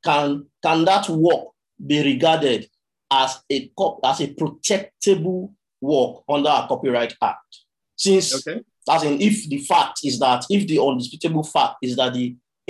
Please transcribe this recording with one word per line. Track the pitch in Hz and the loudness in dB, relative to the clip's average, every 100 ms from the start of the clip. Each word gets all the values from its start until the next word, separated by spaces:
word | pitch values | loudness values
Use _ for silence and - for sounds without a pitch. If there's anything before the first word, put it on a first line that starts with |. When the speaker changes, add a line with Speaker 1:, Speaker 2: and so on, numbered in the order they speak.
Speaker 1:
can, | 160 147 143 143 139 _ | -2 0 0 -4 -8 _
can | 160 160 175 | 0 2 2
that | 196 196 | 2 0
work | 160 170 160 - _ _ - 139 | 2 2 2 -2 _ _ -14 -2
be | 147 | 0
regarded | 139 127 160 160 143 107 - _ _ _ _ | 2 2 2 2 0 -2 -6 _ _ _ _
as | 135 131 - - | 2 2 -4 -6
a | 139 - - | -6 -6 -4
co-, | 190 - | -4 0
as | 131 - | -2 0
a | 143 | -4
protectable | - 156 - - 196 - _ 202 180 175 185 196 _ _ _ | -4 -6 -4 -2 -2 -4 _ 2 2 0 -4 -8 _ _ _
work | 139 139 120 - - | 0 0 0 -4 -4
under | 147 147 | 0 2
our | 131 - | 0 0
Copyright | 127 135 120 117 - | -2 0 0 -2 -2
Act? | 98 - _ - _ _ _ - | -4 -4 _ -20 _ _ _ -4
Since, | 196 190 160 135 151 | 2 2 2 -4 -6
Speaker 2:
Okay. | 226 - _ - | -10 -12 _ 0
Speaker 1:
as | 160 | 0
in, | 151 143 | 2 2
if | 202 208 151 | 2 0 -2
the | 139 | -8
fact | - 165 - - | 2 2 2 -4
is | 139 117 | -6 0
that, | 131 123 - | 2 0 0
if | 202 160 | -2 2
the | 151 | 2
undisputable | 139 127 123 151 165 156 | 2 0 -6 -6 -4 -2
fact | 156 147 117 - | -2 0 0 -2
is | 123 123 | -4 -2
that | 127 | -2
the | 123 123 123 _ _ | -2 -6 -8 _ _